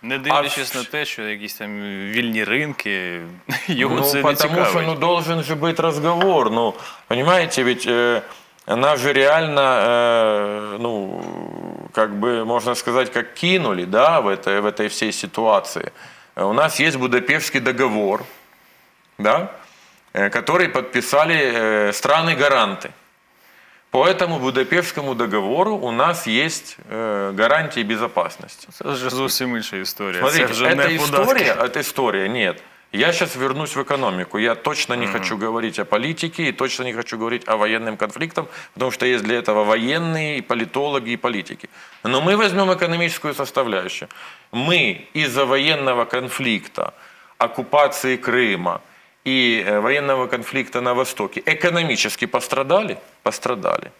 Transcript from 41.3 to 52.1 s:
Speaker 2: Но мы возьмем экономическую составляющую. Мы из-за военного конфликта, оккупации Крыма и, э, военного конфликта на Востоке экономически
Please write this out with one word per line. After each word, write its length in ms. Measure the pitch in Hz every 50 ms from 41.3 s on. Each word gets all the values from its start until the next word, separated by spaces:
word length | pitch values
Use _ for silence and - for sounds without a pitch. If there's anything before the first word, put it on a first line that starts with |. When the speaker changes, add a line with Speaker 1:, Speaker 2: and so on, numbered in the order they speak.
| 117 101 92 - - - - - _ - - - - - _
Speaker 2:
Но 180 | 117 127 143
мы 140 | 151 180 202 208
возьмем 340 | 220 202 175 196 196 185 185
экономическую 600 | 180 180 170 165 170 170 165 165 - - 151 143
составляющую. 760 | 139 139 131 - - 135 120 104 95 90 92 - - - - - - - - - - - _ -
Мы 540 | 117 131 156 180 170 143 110 92 80 - - _
из-за 300 | 151 156 139 117 131 139
военного 600 | 123 135 139 139 151 160 143 139 135 127 120 117
конфликта, 840 | - - 127 127 123 - - 139 123 110 98 - - _ - 50 50 - - - - - - - - _ _
оккупации 800 | 117 117 - - 123 - - 147 147 139 - - - 131 127 123
Крыма 600 | - 127 117 123 123 110 98 87 87 87 85 - - - - - _ _ _ _ _
и, 400 | 131 131 131 127 120 113 113 95 98
э, 120 | 104 104
военного 460 | 104 120 139 147 143 139 135 131 127 -
конфликта 540 | - 120 110 - - 139 123 - - 127
на 120 | 123 123 123
Востоке 480 | 120 127 - - - 107 95 - - -
экономически 840 | - 160 160 - 175 170 170 165 156 120 104 - 107